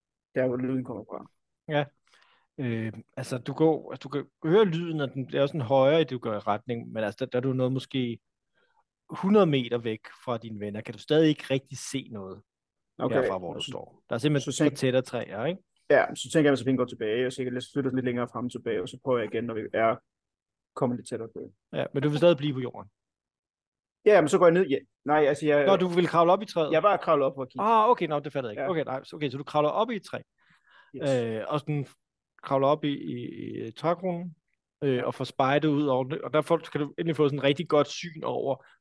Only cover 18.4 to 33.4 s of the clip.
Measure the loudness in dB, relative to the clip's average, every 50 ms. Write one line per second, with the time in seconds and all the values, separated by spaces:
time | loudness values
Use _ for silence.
18.4 | -8 -8 -10 -8 -6 -4 -4 -4 -4 -6 -10 -8 -4 -2 0 0 -2 -2 -4 -6
19.4 | -4 -4 -6 -6 -6 -4 0 2 2 2 2 0 _ _ _ _ _ _ _ _
20.4 | _ _ _ _ _ _ -4 -2 -2 -2 -2 -4 -8 -10 -10 -10 -10 -10 -12 -14
21.4 | -14 -14 _ _ _ -10 -6 -6 -4 -4 -4 -2 -2 0 0 4 4 4 4 4
22.4 | 0 -6 -4 -4 -8 -8 -10 -14 -18 -20 _ _ _ _ _ _ _ _ _ _
23.4 | _ _ _ _ _ _ _ _ _ _ _ _ 6 8 8 8 8 6 4 6
24.4 | 8 8 8 6 4 2 0 -2 -2 _ _ _ -2 0 4 4 4 4 2 2
25.4 | 2 2 4 4 6 4 4 4 2 0 2 2 2 2 4 4 6 6 4 2
26.4 | 0 -4 -2 -2 0 2 2 2 4 2 2 2 2 2 2 2 2 0 -2 -6
27.4 | -12 -10 -6 -2 0 2 4 4 6 4 4 2 0 -2 -2 -4 -4 -4 -6 -6
28.4 | -6 -6 -6 -6 -4 -2 -2 -2 -2 -4 -6 -8 -8 -10 -10 -6 -6 -6 -6 -6
29.4 | -8 -2 0 2 2 2 2 0 -2 -2 -2 -8 -10 -10 -12 -12 -12 _ _ _
30.4 | _ _ _ _ _ _ _ -20 _ _ -12 -6 -2 0 0 0 0 -2 -4 -6
31.4 | -4 -4 -4 -4 -4 -4 -4 -4 -6 -8 -12 _ _ _ _ _ _ _ _ _
32.4 | -6 -2 0 2 4 4 2 2 0 -4 -4 -4 -6 -8 -8 -8 -10 -12 -12 -12